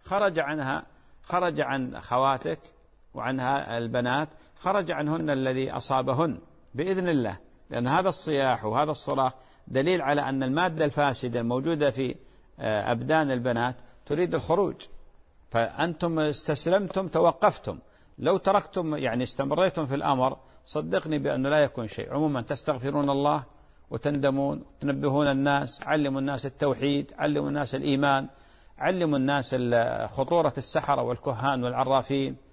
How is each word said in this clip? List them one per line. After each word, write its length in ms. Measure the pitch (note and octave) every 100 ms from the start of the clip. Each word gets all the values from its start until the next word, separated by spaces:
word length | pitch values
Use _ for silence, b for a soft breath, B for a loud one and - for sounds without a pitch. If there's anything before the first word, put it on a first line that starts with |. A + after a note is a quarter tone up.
خرج 340 | - G3 G3+ D#3+
عنها، 440 | C#3+ D3+ C3 D3+ - b b b
خرج 380 | - F3 F3+ D3+
عن 400 | C3 C3+ B2 A#2
خواتك 580 | - B2 C3+ C3 E3 E3 - - _ _ -
وعنها 640 | - A#2 C3 B2+ C#3 - A#2
البنات، 500 | A#2 B2 B2 C3 D3+ - b -
خرج 320 | F3+ G3+ E3+
عنهن 380 | D3 D3+ E3 D#3+
الذي 400 | C#3 C3 B2+ C3
أصابهن 680 | - - C3+ C3 C3 E3 G#2 - - -
بإذن 340 | A#2 F3 F#3+ F3+
الله، 280 | D3+ A2+ F2+ - - -
لأن 180 | A#2+ A#2+
هذا 200 | D#3+ F#3+
الصياح 560 | - - C#3+ C3+ A#2+
وهذا 260 | A2 A#2 D3+
الصراخ 420 | D3 - C#3 C3 - B B -
دليل 340 | B2+ D3 F3+
على 180 | C3+ D3
أن 220 | C3 C3+
المادة 420 | C3 C#3+ F3+ D#3
الفاسدة 560 | D3 - C#3+ B2+ B2+ A#2+
الموجودة 500 | A#2 B2 C#3+ D#3+ C#3+
في، 240 | B2+ B2+ - b b b -
آه، 320 | A#2+ G#2+ G2+
أبدان 380 | A#2 B2 D#3+ D3
البنات 440 | B2+ B2 A#2 A#2+ B2+ b b -
تريد 280 | D3 F3
الخروج. 400 | D#3+ - G3+ F#3 - - - - - - _ -
فأنتم 680 | A#2 A2+ - E3 D#3 F3 D#3+
استسلمتم، 920 | D3+ C#3+ - D3+ - F#3+ G3 F#3+ F#3+
توقفتم. 680 | E3 E3+ D#3+ G#3 - - D#2 - b b -
لو 180 | C3+ F#3+
تركتم، 600 | F#3+ G3 - F#3 D#3+ D3+
يعني، 260 | C3 A#2
استمريتم 640 | B2+ - C#3 D3+ F#3 E3+ C#3+
في 80 |
الأمر، 420 | C#3 D3+ C3 C3 C#3 b b
صدقني 540 | - D3+ D#3 F#3 D#3+ D3+
بأنه 300 | C#3+ C3+ C3+
لا 100 | D3+
يكون 280 | C#3 - A2+
شيء. 280 | - -
عموما 280 | C#3 D#3 C3+
تستغفرون 680 | A2+ C#3 - C3+ C3 D3 C#3+
الله 340 | C#3 C#3+ D3+ C3 b b b b
وتندمون، 720 | - D#3 D3 C#3 C3+ C#3 D3 - -
تنبهون 460 | C#3 C#3 C#3+ C#3 C#3+
الناس، 560 | C3+ C#3 C#3 D3 -
علموا 380 | - D#3 C#3+ C3+
الناس 260 | C3+ C#3 C#3
التوحيد، 680 | - D3 A#2 C#3+ C#3+ C#3 -
علموا 300 | D3+ C#3+ C#3+
الناس 260 | C#3+ C#3+
الإيمان، 540 | C3 C#3+ C3+ C#3+ C3+ C3+ b b b b -
علموا 400 | C#3+ F#3 E3 C#3+
الناس 320 | C3 C#3+ C3 C3
ال-، 500 | B2 A#2+ A#2 A#2 A2
خطورة 440 | - C3 E3+ D#3 C3
السحرة 440 | - D3+ - C#3
والكهان 640 | A#2+ B2 - A2+ C3+ C3+
والعرافين 720 | B2 B2 C3 C3+ B2 C#3 C3+ C3 -